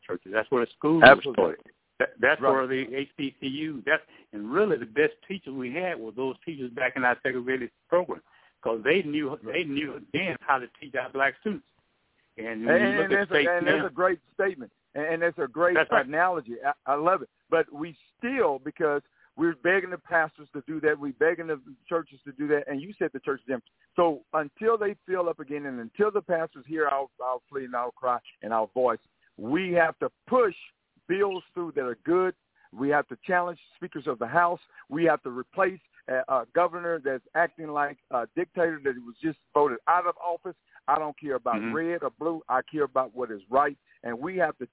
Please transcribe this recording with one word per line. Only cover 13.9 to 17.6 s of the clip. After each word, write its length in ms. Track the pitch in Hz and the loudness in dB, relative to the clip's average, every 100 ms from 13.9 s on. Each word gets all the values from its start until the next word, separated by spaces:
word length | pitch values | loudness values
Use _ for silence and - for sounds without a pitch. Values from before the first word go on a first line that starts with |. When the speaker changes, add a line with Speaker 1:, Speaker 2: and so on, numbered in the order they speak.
Speaker 2:
a 40 | |
great 260 | 120 185 175 _ | 0 0 0 _
statement, 380 | - 190 165 110 _ _ | -2 -2 -2 -10 _ _
and, 100 | 139 156 | -6 -4
and 160 | 165 | 0
that's 160 | 170 165 | 0 -2
a 100 | 139 | -4
great 260 | 135 175 | 2 4
Speaker 1:
That's 160 | 170 156 | 4 4
right. 160 | 226 131 | 2 2
Speaker 2:
analogy. 480 | 151 185 170 117 117 | 2 2 0 -6 -6
I, 280 | 135 - 131 | -4 -4 -2
I 20 | |
love 280 | 143 165 185 | 0 2 0
it. 60 | 123 _ _ | -2 _ _
But 220 | 165 | 0